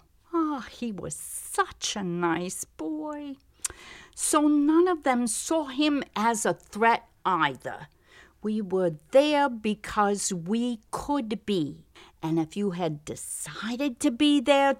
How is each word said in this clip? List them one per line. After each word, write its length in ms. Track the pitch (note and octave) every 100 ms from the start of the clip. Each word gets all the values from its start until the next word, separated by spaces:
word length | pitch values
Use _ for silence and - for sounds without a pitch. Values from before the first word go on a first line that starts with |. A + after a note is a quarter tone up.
| _ _ -
ah, 340 | E4+ D#4 C#4 -
he 220 | - A#3+
was 220 | F#3 D3+ -
such 800 | - - - - F#4+ - - G#3+
a 80 |
nice 600 | F#3 F3 E3+ E3+ F3+ -
boy. 720 | - - D#4 D#4 D4+ D4 C#4+ C4+ _ _ - - - - - -
So 320 | - D#4 D4
none 400 | D4 C#4+ D#4+ F4+
of 160 | E4+
them 240 | C#4 B3 A#3+
saw 380 | - - E4 C#4
him 380 | B3+ D4+ C#4+ - G3
as 300 | A3 A3 G3+
a 80 |
threat 540 | E3+ - G#3 A3+ A#3 - _ -
either. 600 | F3 D3+ B2 C3 G#2 D3+ _ _ - - _
We 200 | G#3+ A3
were 340 | G3 F#3 F3+ D#3 -
there 380 | C4+ D4 D4 C#4+
because 840 | A3+ G#3+ G#3+ - - G3+ G3+ -
we 460 | F3+ E3 A3+ A#3+ A#3 -
could 540 | - - C#4+ A3 G#3 -
be. 400 | G3 C#3 D#3 - - - -
And 180 | D#3+ E3
if 160 | D#3+ G3+
you 160 | G3+
had 340 | F3 E3+ D3 -
decided 920 | - - - - D3 G#3+ A#3+ C#4+ A#3
to 100 | D4
be 280 | A#3+ D4 D4
there 360 | B3 C#4 C#4